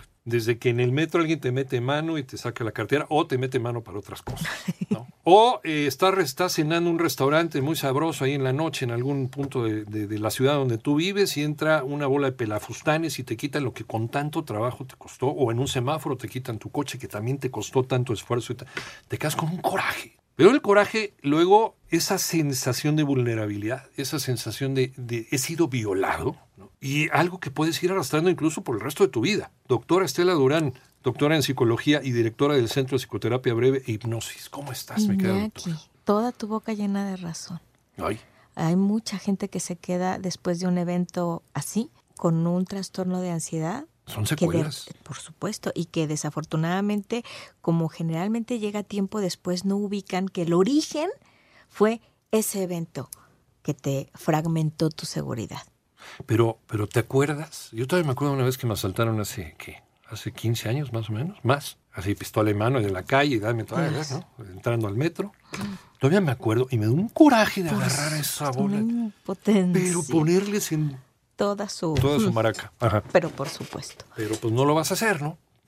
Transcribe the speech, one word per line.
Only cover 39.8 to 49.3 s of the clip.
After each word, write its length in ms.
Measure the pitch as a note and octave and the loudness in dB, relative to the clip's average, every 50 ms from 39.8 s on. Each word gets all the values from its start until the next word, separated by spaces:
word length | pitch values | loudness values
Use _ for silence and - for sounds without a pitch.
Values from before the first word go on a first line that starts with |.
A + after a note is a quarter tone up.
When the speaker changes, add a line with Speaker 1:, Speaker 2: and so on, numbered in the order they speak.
| - - F3+ F3+ F#3 F#3 F#3+ - | -6 -4 -2 -2 -2 -2 -2 -4
Speaker 2:
después 400 | F#3+ F3+ E3+ - - F3+ F3 E3+ | -4 -6 -6 -4 -4 -4 -2 -2
de 80 | F#3 F3+ | 0 0
un 100 | F3+ F3+ | 0 0
evento 640 | F3 F3 F3 F3+ F3+ - - F3+ F3 E3+ E3+ E3+ - _ - | 0 0 0 0 -2 -2 -2 -2 -2 -2 -2 -4 -8 _ -8
así, 340 | C#3+ - - - G#3 B3 - - _ _ _ _ | -8 -8 -4 -4 -4 -4 -4 -8 _ _ _ _
con 300 | - - F3 E3 E3 E3 | -2 0 2 2 2 2
un 200 | F3 F3 F3+ F#3 | 2 0 0 -2
trastorno 560 | - G3+ G3 F#3 - - - F#3 F3+ F3+ F3+ | -2 -4 -8 -8 -8 -6 -6 -4 -2 -2 -2
de 100 | F#3 F3+ | -2 -4
ansiedad. 540 | E3+ E3 - - - D#3+ D#3+ E3 G3+ C4+ D#4 - _ _ _ | -4 -4 -6 -6 -4 -4 -4 -4 -4 -6 -10 -14 _ _ _
Speaker 1:
Son 180 | - - A2 G#2+ | -12 -6 -6 -4
Speaker 2:
que 120 | - D#3+ | -2 0
de-, 40 | - | 0
Speaker 1:
secuelas. 460 | F3 E3 E3+ E3 D3+ D3+ C3+ - - - - - _ | 0 2 2 2 0 -2 -4 -8 -12 -16 -20 -20 _
Speaker 2:
por 140 | - C#3 - | -16 -16 -16
supuesto, 540 | - - - - - F#3 A3 - - G3 - | -16 -18 -14 -10 -8 -8 -8 -6 -6 -6 -4
y 100 | - E3 | -4 -6
que 220 | - - E3+ D#3 D3 | -4 -4 -2 -2 -2
desafortunadamente, 1160 | D#3 D3+ - D3+ - D#3 D#3 - - D#3 D#3+ E3 F3+ F#3+ G3+ G#3 G#3 G#3 G3+ - A3+ A#3+ - - - - - - - _ | -2 -4 -4 -4 -6 -6 -6 -4 -2 -2 0 0 0 0 0 0 -2 -2 -4 -4 -6 -8 -8 -10 -14 -18 -18 -20 -20 _
como 280 | - - E3 E3 E3 D#3 | -2 0 2 2 0 -2
generalmente 720 | - - E3+ E3 D#3+ E3 F3+ G#3 A3 A#3 A3+ - B3 A3+ | -4 -4 -4 -4 -2 -2 -2 -2 -2 -4 -4 -4 -4 -4
llega 240 | G#3 G#3 G3+ G#3 G3+ | -4 -4 -4 -6 -6
tiempo 360 | - G#3 G3+ G3 F#3+ - G#3+ | -4 -4 -4 -2 -2 -2 -2
después, 440 | G3+ F3 | -2 -2